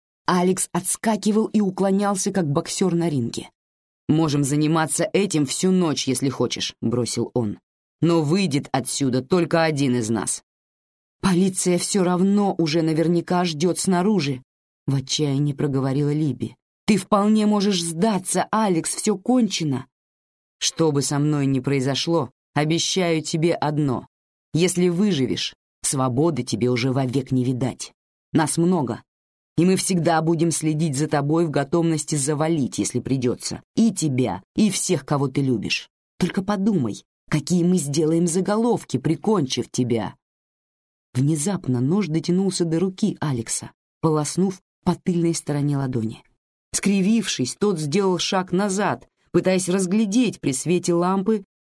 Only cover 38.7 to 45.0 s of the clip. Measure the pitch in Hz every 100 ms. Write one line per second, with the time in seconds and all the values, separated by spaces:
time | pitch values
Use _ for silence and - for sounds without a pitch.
38.7 | 190 - 127 151 165 208 208 131 - -
39.7 | - 123 113 90 - _ _ _ _ _
40.7 | _ _ _ _ 127 143 160 190 185 131
41.7 | 123 131 202 165 156 - 180 190 185 170
42.7 | 165 190 190 202 - 151 123 113 - 120
43.7 | _ _ - 160 156 147 - 190 - _
44.7 | _ 180 170